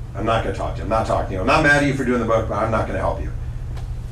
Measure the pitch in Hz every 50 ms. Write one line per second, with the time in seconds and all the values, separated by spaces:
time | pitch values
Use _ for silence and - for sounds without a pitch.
0 | - - - 117 110 110 113 113 113 - - 107 113 117 - - - 98 113 113
1 | 107 - - - - - - - - - - - 156 - 147 143 143 139 123 131
2 | 127 120 123 117 113 110 113 113 107 107 107 101 110 113 110 107 - - 101 92
3 | - - - - - - - - - - - - - - - - - - - -
4 | - -